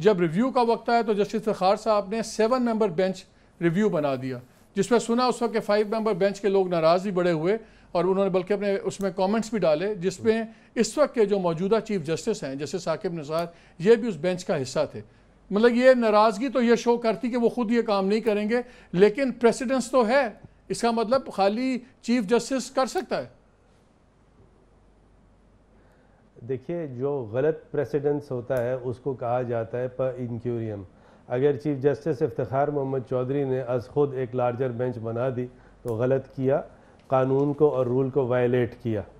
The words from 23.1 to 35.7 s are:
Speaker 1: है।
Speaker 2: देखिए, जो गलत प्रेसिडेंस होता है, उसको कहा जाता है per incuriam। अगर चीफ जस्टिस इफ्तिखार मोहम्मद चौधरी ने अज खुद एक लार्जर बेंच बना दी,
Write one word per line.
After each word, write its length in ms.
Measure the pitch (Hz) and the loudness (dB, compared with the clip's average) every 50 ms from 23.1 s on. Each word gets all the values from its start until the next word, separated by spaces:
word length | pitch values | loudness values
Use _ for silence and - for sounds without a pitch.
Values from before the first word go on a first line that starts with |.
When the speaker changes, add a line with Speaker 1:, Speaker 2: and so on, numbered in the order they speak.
| 214 | -4
Speaker 1:
है। 160 | 165 127 - - _ _ _ _ _ _ _ _ _ _ _ _ _ _ _ _ _ _ _ _ _ - _ _ _ _ _ _ _ _ _ _ _ _ _ _ _ _ _ _ _ _ _ _ _ _ _ _ _ _ _ _ _ _ _ _ _ _ _ _ - 117 | -6 -6 -8 -14 _ _ _ _ _ _ _ _ _ _ _ _ _ _ _ _ _ _ _ _ _ -20 _ _ _ _ _ _ _ _ _ _ _ _ _ _ _ _ _ _ _ _ _ _ _ _ _ _ _ _ _ _ _ _ _ _ _ _ _ _ -16 -10
Speaker 2:
देखिए, 440 | 117 135 123 - - 170 175 165 143 | -8 -8 -8 -6 -8 -8 -6 -6 -8
जो 360 | 127 120 131 139 147 139 120 | -6 -6 -4 -4 -4 -4 -6
गलत 400 | 104 107 127 139 156 156 160 - - | -4 -2 0 0 0 0 -2 -6 -8
प्रेसिडेंस 560 | - 147 143 - - 147 135 147 147 147 143 - | -4 -4 -4 -2 -2 -2 0 0 -2 -2 -4 -6
होता 240 | 131 123 117 - 135 | -8 -8 -6 -4 -2
है, 220 | 127 117 123 131 131 | -2 -2 -2 -4 -4
उसको 360 | 120 131 117 117 - 147 131 | -6 -8 -8 -6 -6 -8 -6
कहा 300 | 117 123 117 120 127 127 | -6 -4 -2 -2 -2 -2
जाता 340 | 117 120 117 113 113 - 120 | -2 -4 -4 -4 -4 -6 -6
है 140 | 127 127 127 | -6 -6 -4
per 220 | - 131 131 123 123 | -4 -4 -4 -4 -6
incuriam। 600 | 127 117 120 113 117 123 120 117 113 110 104 101 95 - - - - - - - - - | -8 -8 -8 -6 -6 -6 -4 -4 -4 -6 -8 -10 -12 -14 -18 -20 -20 -20 -20 -20 -10 -6
अगर 280 | 123 127 135 147 139 123 | -2 2 2 2 2 0
चीफ 200 | - 151 147 131 | -2 -4 -2 0
जस्टिस 440 | 123 143 139 - - 165 151 - | 0 0 0 0 -2 -4 -2 0
इफ्तिखार 500 | 165 131 113 - 131 - 131 139 143 147 | -2 -2 -2 -4 -4 -2 0 0 0 0
मोहम्मद 320 | 147 143 135 135 131 135 131 | 0 -2 -2 -2 -4 -4 -4
चौधरी 420 | - 131 127 127 127 139 143 139 | -2 -2 -2 -2 -2 -2 -2 0
ने 140 | 135 131 127 | 0 -2 -2
अज 280 | 131 120 127 123 110 - | -2 -2 -2 -4 -4 -2
खुद 260 | - 147 147 139 127 | 0 0 0 0 0
एक 220 | 131 131 113 120 | -4 -6 -4 -2
लार्जर 340 | 127 123 123 120 113 135 127 | 0 0 0 0 -2 -2 -4
बेंच 280 | 120 113 127 127 117 110 | -2 -2 -4 -4 -4 -4
बना 320 | 110 113 113 117 123 135 | -6 -6 -4 -2 -2 -2
दी, 160 | 123 120 123 123 - - - - | -2 -4 -6 -8 -10 -16 -20 -20